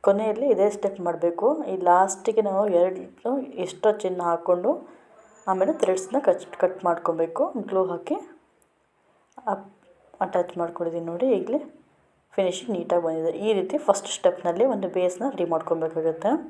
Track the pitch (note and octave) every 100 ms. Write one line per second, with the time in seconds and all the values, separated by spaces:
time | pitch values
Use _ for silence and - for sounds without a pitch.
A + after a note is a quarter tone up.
0 | - G3 A3 G#3+ C#4 G3+ F#3+ - G3+ G3
1 | F3 E3 E3+ E3+ G#3+ D#4+ A#3+ F#3+ F3+ F3
2 | F#3+ - - A3 G3+ F#3+ G#3 F3 F#3 F#3
3 | - - A#3 C4+ C4 - F3+ - A3 G#3+
4 | A3 F3+ F3 E3+ E3+ F3+ G#3 - - -
5 | _ - - - - F#3 F#3+ D#4+ - F#3
6 | - B3+ C#4+ F3 - - F#3 F#3 F3+ E3+
7 | - E3 E3 G3+ D4+ A#3+ - F#3+ F#3 E3+
8 | - F4+ - - _ _ _ _ _ _
9 | _ _ _ - A3 G3 - _ _ _
10 | _ - F#3 F3+ F3 F3 E3+ E3+ E3+ E3+
11 | E3 F3 B3+ G3+ G3+ C#4 - - _ _
12 | _ _ _ - F#3+ - - F#3 E3+ F3
13 | E3 D#3+ D#3+ D#3+ G#3 G3+ F#3+ D4 - -
14 | - - F3+ F3 F3 F3 C4 G#3 F#3+ F#3
15 | F3+ F3+ B3+ - E3+ E3 - E3 D#3+ D#3+
16 | D#3+ D#3+ G3+ D#4 -